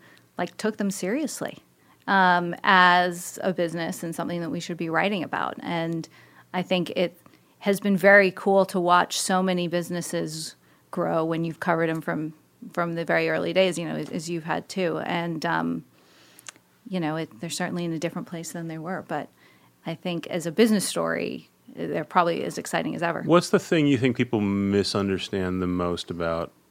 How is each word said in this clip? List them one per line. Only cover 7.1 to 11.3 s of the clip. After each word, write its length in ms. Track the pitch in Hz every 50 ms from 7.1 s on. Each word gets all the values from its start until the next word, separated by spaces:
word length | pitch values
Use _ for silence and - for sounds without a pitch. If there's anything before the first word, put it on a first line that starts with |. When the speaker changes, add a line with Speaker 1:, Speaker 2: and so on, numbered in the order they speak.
| - _ - - _ _ _ _ _ _
Speaker 1:
has 200 | - 202 196 190
been 160 | - 202 196
very 360 | 175 180 202 202 202 196 185
cool 340 | 180 - - 202 196 196 190
to 160 | 190 - 185
watch 360 | 175 175 180 175 175 - -
so 240 | - - - 190 185
many 280 | 190 190 180 180 175 165
businesses 840 | 170 175 170 170 175 175 170 - - 170 165 156 156 160 156 - - _ _ _ _ _ _ _
grow 320 | - 180 170 165 170 165 160
when 220 | 165